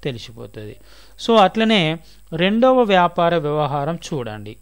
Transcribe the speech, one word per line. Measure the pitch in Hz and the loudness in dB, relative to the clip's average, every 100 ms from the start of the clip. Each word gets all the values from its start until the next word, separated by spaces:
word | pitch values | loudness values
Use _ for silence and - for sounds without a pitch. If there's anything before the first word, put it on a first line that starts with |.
తెలిసిపోతుంది. | 151 120 - 113 113 - 104 - - - - - | -8 -10 -14 -18 -18 -16 -16 -18 -20 -20 -20 -12
So | - 226 185 | 2 4 4
అట్లనే | 214 220 220 156 165 - - - 160 | 2 0 2 0 -4 -10 -20 -12 -2
రెండవ | 180 220 254 262 233 | 0 2 4 4 4
వ్యాపార | 185 175 175 170 170 147 | 4 2 2 0 0 -2
వ్యవహారం | 151 147 143 143 170 - | -2 -2 -2 -4 -6 -8
చూడండి. | 151 113 107 104 110 | -8 -8 -12 -14 -18